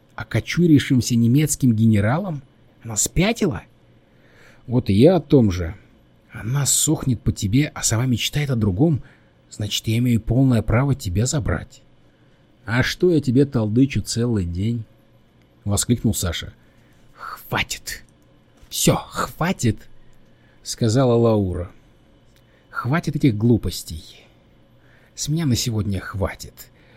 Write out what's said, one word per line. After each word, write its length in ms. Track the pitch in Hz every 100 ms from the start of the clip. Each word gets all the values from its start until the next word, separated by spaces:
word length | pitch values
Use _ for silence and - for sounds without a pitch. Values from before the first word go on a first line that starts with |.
| _ -
окочурившимся 1000 | - 117 - - 175 143 - 131 110 117
немецким 580 | 117 135 151 - 127
генералом? 680 | 110 113 107 104 151 202 147 - _ _ _
Она 140 | 113 107
спятила?» 640 | - - 196 233 196 92 - _ _ _ _ _ _ _ - - -
«Вот 220 | 123 -
и 40 |
я 220 | 98 147 185
о 60 |
том 300 | - 143 110
же. 240 | 90 85 - - _ _ _ _
Она 340 | 98 101 139 135
сохнет 560 | - 143 156 - 113
по 100 | -
тебе, 400 | - 101 123 151
а 100 | -
сама 220 | - 110 131
мечтает 440 | 113 - 147 143
о 60 | 120
другом. 460 | 104 92 165 143 - _ _ _ _
Значит, 380 | - 104 - -
я 100 | 110
имею 220 | 123 113
полное 420 | - 117 135 117
право 320 | - 113 139
тебя 320 | 135 98 87 123
забрать». 560 | 151 92 82 - - _ _ _ _ _ _ _ _ -
«А 180 | 120
что 280 | - - 180
я 100 | 160
тебе 240 | 135 123 143
толдычу 560 | 127 107 113 139 107
целый 420 | - 113 120 110
день?» 400 | 87 87 107 120 110 _ _ _ _ _ _ _
воскликнул 500 | 104 101 - 120 113
Саша. 400 | - 87 - - - _ _ _ _ -
«Хватит! 920 | - - - - - - - - - - _ _ _ _ _ -
Всё, 260 | - - 170
хватит!» 800 | - - - - 170 190 120 104 - - - - _ _ _ _ -
сказала 460 | - 117 120 131
Лаура. 580 | 117 117 107 95 87 87 - _ _ _ _ _ _ _ _ _
«Хватит 460 | - 123 165 - -
этих 200 | 143 104
глупостей. 880 | 117 110 92 - - 80 - - - _ _ _ _ _ _ _ _ -
С 140 | -
меня 160 | 156 156
на 100 | 113
сегодня 440 | - 110 101 95
хватит. 540 | - 98 92 - - - - _ _